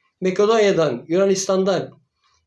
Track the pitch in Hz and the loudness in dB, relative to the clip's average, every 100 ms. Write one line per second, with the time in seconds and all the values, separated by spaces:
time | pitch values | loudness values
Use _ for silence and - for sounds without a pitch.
0 | _ _ 185 185 208 226 202 165 151 120 | _ _ -4 0 2 2 2 2 0 -4
1 | - 175 196 190 - 190 190 170 131 - | -4 0 0 0 -2 -2 0 -2 -4 -14
2 | _ _ _ _ | _ _ _ _